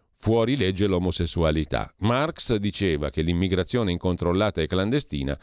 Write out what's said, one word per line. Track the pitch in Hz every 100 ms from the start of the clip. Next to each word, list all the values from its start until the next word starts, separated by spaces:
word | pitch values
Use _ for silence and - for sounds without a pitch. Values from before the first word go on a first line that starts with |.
| _ _
fuori | 107 113 113 139
legge | 95 92 101
l'omosessualità. | 90 90 - 85 - 80 78 76 64 50 -
Marx | 107 123 156 - - 110
diceva | 101 - 98 78 73
che | 73
l'immigrazione | 80 87 95 92 90 123 104
incontrollata | 87 92 87 87 92 107 87
e | 78
clandestina | 92 98 143 - 73 67 67